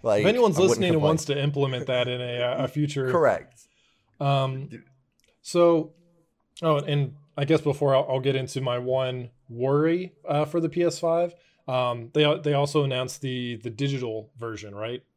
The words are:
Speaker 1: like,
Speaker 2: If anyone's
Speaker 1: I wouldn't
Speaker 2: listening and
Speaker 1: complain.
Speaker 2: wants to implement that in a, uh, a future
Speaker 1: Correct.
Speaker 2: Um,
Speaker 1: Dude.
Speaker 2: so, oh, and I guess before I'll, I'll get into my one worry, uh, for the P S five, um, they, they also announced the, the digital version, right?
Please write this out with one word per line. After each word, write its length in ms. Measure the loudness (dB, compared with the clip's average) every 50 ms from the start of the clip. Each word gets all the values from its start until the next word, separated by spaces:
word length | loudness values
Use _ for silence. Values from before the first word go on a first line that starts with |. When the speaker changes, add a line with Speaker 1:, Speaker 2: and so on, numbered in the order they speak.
Speaker 1:
like, 200 | 0 2 2 4
Speaker 2:
If 60 | 4 2
anyone's 280 | 4 4 4 4 4 4
Speaker 1:
I 40 |
wouldn't 80 | 4 4
Speaker 2:
listening 180 | 4 2 2 2
and 40 | 2
Speaker 1:
complain. 120 | 2 2 2
Speaker 2:
wants 160 | 2 0 0
to 120 | -2 -2 -2
implement 460 | 0 -2 0 0 -2 0 -2 -4 -4 -2
that 200 | 0 0 0 0
in 140 | -2 -6
a, 160 | -6 -6 -4 -2
uh, 220 | -2 -2 -2 -2 -4
a 40 | -4
future 420 | -2 -2 -4 -2 -2 -4 -2 0
Speaker 1:
Correct. 560 | 2 4 4 4 2 2 -4 -12 _ _ _ _ _ _ _ _ _ _ _ _ _ _
Speaker 2:
Um, 460 | -2 0 0 0 0 -2 -4 -8 -12 -14
Speaker 1:
Dude. 160 | -16 -20 -20 _ _ _ _ _ _ _ _ _ _ _
Speaker 2:
so, 500 | _ -2 2 4 6 6 6 4 2 -2 _ _ _ _ _ _ _ _ _ _ _ _ _ -4
oh, 160 | 0 0 0 0
and 380 | 0 0 0 0 0 -2 -4 -14 _ _ _ -4
I 60 | 0
guess 140 | 2 2 2
before 340 | 2 0 -2 2 2 4 4
I'll, 100 | 4 4 2
I'll 100 | -2 0
get 160 | 0 0 0
into 260 | 0 -2 -4 -6 -4
my 160 | -2 -2 -2 -2
one 520 | -2 -2 0 0 0 -2 -4 -8 -10 -12 _ _ _ _
worry, 640 | -6 -2 0 2 2 4 4 2 2 0 -2 -6 _ _ _ -2
uh, 180 | 0 0 0
for 140 | 0 -2 -2
the 80 | -2 -2
P 140 | 0 0 0
S 160 | 0 0 0
five, 340 | -2 0 2 2 0 -2 -4 _ _ _ _ _ _ -4
um, 420 | -2 0 0 0 -2 -4 -8 -4 _
they, 260 | 2 4 4 2 0 0
they 100 | 0 0
also 300 | 2 0 2 2 0 0
announced 380 | 0 -2 -4 -4 -6 -8 -8
the, 340 | -6 -6 -6 -4 -6 -6 -8 -8
the 120 | -10 -12
digital 640 | -6 -4 -4 -2 -2 -4 -4 -6 -8 -8 -10 -14 _ -12
version, 360 | -10 -10 -10 -10 -12 -14 -12
right? 280 | -10 -8 -8 -8 -10 _ _ _